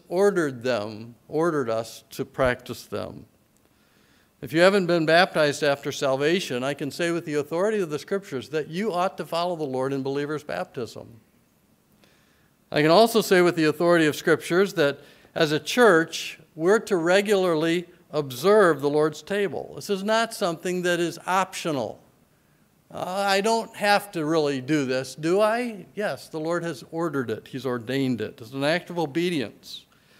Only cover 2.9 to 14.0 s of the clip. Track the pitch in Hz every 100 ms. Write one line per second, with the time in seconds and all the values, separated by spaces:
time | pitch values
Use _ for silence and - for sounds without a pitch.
2.9 | 101 92 - - _ _ _ _ _ _
3.9 | _ _ _ _ _ 135 156 180 202 170
4.9 | 170 156 165 190 170 147 135 147 143 147
5.9 | - 143 135 147 185 180 123 131 143 147
6.9 | - 170 170 165 147 143 165 208 214 170
7.9 | 147 - 196 190 131 107 156 147 165 220
8.9 | 175 190 190 156 170 175 170 147 127 135
9.9 | 139 135 139 143 151 - 180 185 - 113
10.9 | - 113 117 _ _ _ _ _ _ _
11.9 | _ _ _ _ _ _ _ - 147 156
12.9 | 180 226 226 190 185 175 165 156 151 175
13.9 | 170